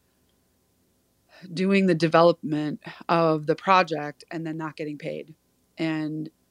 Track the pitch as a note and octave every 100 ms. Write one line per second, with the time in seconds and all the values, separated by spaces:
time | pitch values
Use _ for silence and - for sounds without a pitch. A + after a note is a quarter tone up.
0 | _ _ _ _ _ _ _ _ _ _
1 | _ _ _ - F#3 E3+ F#3+ G3 F#3+ E3
2 | E3 E3 E3+ E3 D#3 D3+ D3+ - - -
3 | - E3+ E3 D#3 D3+ D#3 - F#3 E3+ D3+
4 | D3 - - E3+ D#3+ D#3+ D#3 D3 D3+ D3
5 | D#3 D3+ C#3+ D#3 _ _ _ - D#3+ D#3
6 | D#3 D#3 D#3 - _